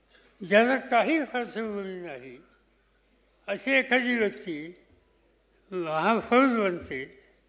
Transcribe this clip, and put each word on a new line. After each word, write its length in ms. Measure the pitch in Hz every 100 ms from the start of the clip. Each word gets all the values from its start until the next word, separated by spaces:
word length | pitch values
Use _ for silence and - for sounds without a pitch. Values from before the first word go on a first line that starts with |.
| _ _ _ - 180
ज्याला 300 | 202 240 262
काही 480 | 254 240 208 320
पार्श्वभूमी 840 | 269 247 226 202 220 202 190 185 175
नाही 300 | 135 131 127 180 _ _ _ _ _ _ _ _ _ -
अशी 240 | 202 -
एखादी 440 | 269 254 254 247 240
व्यक्ती 600 | 208 - - 151 160 180 _ _ _ _ _ _ _ _ -
महापौर 720 | 185 165 156 180 226 - 247 269
बनते, 800 | 233 202 170 - 135 135 - _ _